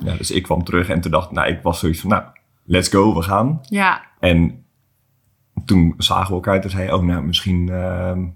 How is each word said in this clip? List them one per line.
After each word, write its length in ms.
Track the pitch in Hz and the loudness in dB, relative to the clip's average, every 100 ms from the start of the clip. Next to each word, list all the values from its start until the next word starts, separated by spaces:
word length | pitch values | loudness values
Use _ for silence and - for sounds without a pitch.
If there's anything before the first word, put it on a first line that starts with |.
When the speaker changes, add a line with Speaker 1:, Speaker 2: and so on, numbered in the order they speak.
Speaker 1:
Ja, 120 | - 85 | -4 -4
dus 160 | - | -2
ik 120 | - | -4
kwam 200 | - 85 | 0 -2
terug 260 | 87 87 87 | 0 -2 0
en 120 | 82 | -2
toen 100 | 85 | 0
dacht, 200 | 78 - | 0 0
nou, 160 | 80 71 | -2 -2
ik 120 | 82 | -2
was 180 | 87 85 | -2 -2
zoiets 200 | 82 80 | -2 -2
van, 100 | 95 | 0
"Nou, 140 | 101 - _ _ _ | -2 -2 _ _ _
let's 260 | - 90 87 | 0 0 2
go, 260 | 98 107 82 | 4 4 2
we 60 | |
gaan." 380 | 87 98 123 160 | 0 0 0 -2
Speaker 2:
Ja. 400 | - 202 190 - - _ | -4 0 0 0 -8 _
Speaker 1:
En 380 | - 85 85 - _ _ _ _ _ _ _ _ _ - - | 2 4 2 -2 _ _ _ _ _ _ _ _ _ -12 2
toen 280 | 95 82 82 | 4 4 2
zagen 300 | - 92 95 | -2 0 0
we 60 | |
elkaar 220 | 92 98 95 | -2 0 0
en 60 | |
toen 80 | 95 | 0
zei 140 | 95 | -6
hij, 100 | 92 | -2
"Oh, 100 | 92 | 0
nou, 200 | 87 87 | 0 0
misschien, 460 | 71 87 - 90 90 | -2 -2 0 0 0
ehm, 520 | 92 92 90 90 92 90 | -2 -4 -4 -4 -4 -6